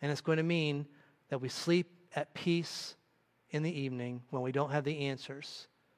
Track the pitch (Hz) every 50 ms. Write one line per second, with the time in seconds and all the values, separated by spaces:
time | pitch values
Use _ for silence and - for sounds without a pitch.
0 | 143 143 147 135 - 165 160 160 160 165 170 170 156 151 143 143 147 - - -
1 | - - _ _ _ - 139 127 131 123 - - - 170 170 180 175 - - -
2 | - - - 147 147 - - - - 180 170 170 165 - - - - - - _
3 | _ _ _ _ _ _ _ _ _ _ - 151 156 165 175 143 139 131 127 123
4 | 120 123 123 123 123 - 151 127 127 131 127 139 143 139 143 147 135 147 156 147
5 | 139 139 135 123 - - 135 143 147 - - - - - _ _ _ _ _